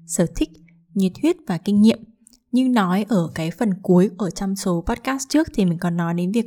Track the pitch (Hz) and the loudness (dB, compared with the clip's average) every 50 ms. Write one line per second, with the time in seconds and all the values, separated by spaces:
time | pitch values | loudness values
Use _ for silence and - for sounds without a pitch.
0 | - - - - 175 160 - - 311 - - - - _ _ _ _ _ - 202 | -16 -6 -2 0 0 0 0 -4 -4 -4 -6 -16 -20 _ _ _ _ _ -4 -2
1 | 190 185 185 - 254 311 359 - - - 180 165 - 196 208 208 208 220 - - | -2 -2 -2 -2 -2 -2 -2 -2 -4 -8 -6 -4 -2 0 4 6 6 6 4 2
2 | - - _ _ _ _ _ _ _ _ - 247 262 254 247 226 190 175 185 196 | -2 -20 _ _ _ _ _ _ _ _ 0 0 2 2 2 2 2 2 2 0
3 | 220 - 240 185 165 147 - - 160 160 165 - 247 208 185 175 - - 180 180 | 0 0 0 0 0 -2 -4 -6 -6 -6 -4 -2 -2 -2 -2 -2 2 4 4 6
4 | 185 214 - - 220 165 - - 202 196 196 196 - 196 175 170 175 - 233 - | 4 4 0 -4 -6 -6 -6 -6 -6 -6 -6 -4 -4 -4 -4 -4 -4 -4 -6 -6
5 | - 262 269 269 - - - 302 320 320 - - 190 175 165 170 190 175 170 175 | -4 -6 -6 -6 -4 -2 0 0 0 0 0 0 0 0 0 -2 -2 -4 -2 -2
6 | 170 170 170 175 180 180 208 233 226 | -2 -2 -2 -2 -2 -2 -2 -2 -2